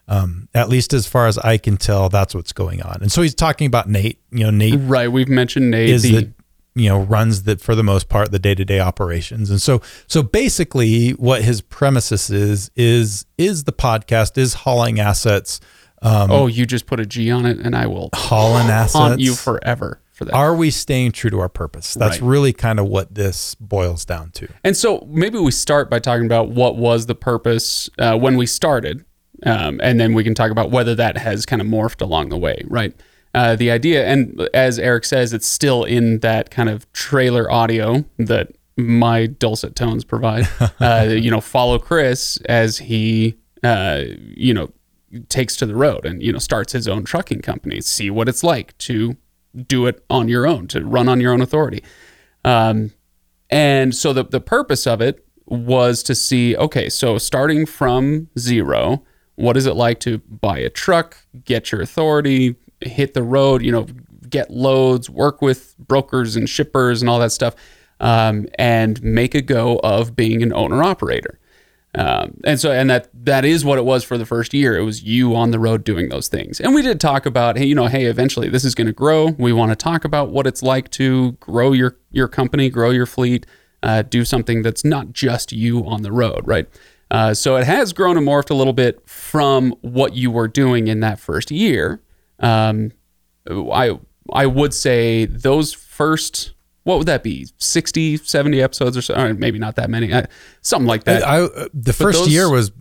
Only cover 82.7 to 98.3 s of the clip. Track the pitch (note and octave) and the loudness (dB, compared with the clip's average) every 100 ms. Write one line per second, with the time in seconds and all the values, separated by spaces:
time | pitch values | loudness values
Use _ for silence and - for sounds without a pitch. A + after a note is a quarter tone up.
82.7 | A#2+ A#2 B2 A#2+ - B2 B2 - _ _ | 2 2 2 0 -2 0 0 -4 _ _
83.7 | _ A2+ A2 G#2+ A#2+ A#2 B2+ A2+ A2+ A2 | _ -2 0 0 -2 0 -2 0 -2 -2
84.7 | - D3 C#3+ A#2 - C3 A#2+ - A2 A#2 | 0 0 0 -4 -4 -2 -2 -6 -4 -2
85.7 | A#2+ G#2+ G#2+ G2+ A#2 A2+ - - F#2 - | -2 -2 -6 -4 -2 0 -2 -2 -2 -4
86.7 | - _ _ - A2 A2 G#2+ C#3 C3 B2+ | -12 _ _ -4 0 0 0 0 2 2
87.7 | A3+ G#3+ F3 F3+ F3 C#3+ C#3+ - C#3 C3 | 0 0 0 2 2 2 2 0 0 2
88.7 | B2+ B2 - - - - D3+ C#3 C3+ B2+ | 2 2 0 -10 -18 -4 0 2 2 2
89.7 | - A#2+ B2 C3+ B2+ B2+ A#2 A2+ C#3 C3 | -2 -4 0 0 0 -2 0 -2 2 2
90.7 | A#2+ A2 A2 A2 G2 - D#2 - D#3+ A3 | 2 0 0 -2 -4 -6 -6 -4 -2 0
91.7 | A2 D#2 G#3 _ _ _ - A#2 A2+ A2 | 2 -2 -6 _ _ _ -4 0 2 2
92.7 | G#2+ A2 - _ _ _ _ - F#2+ C2+ | 0 -4 -8 _ _ _ _ -10 -8 -4
93.7 | F2+ B2 C#2+ - _ - - C3+ C3+ D3 | 0 0 -2 -10 _ -6 0 0 2 0
94.7 | - C3+ A#2+ A#2 A2+ A2 A2 C3+ D3+ D3 | 0 0 2 2 0 -2 -2 0 0 0
95.7 | - - - D3+ D#3 - - - - _ | -6 -12 -4 -2 -2 -4 -8 -12 -16 _
96.7 | _ - F3+ E3 C3 A2+ C2+ B1+ - - | _ -2 0 0 -2 -2 -8 -12 -8 -4
97.7 | E3 - D#3+ D#3+ D3+ - | -2 -2 -2 0 -2 -2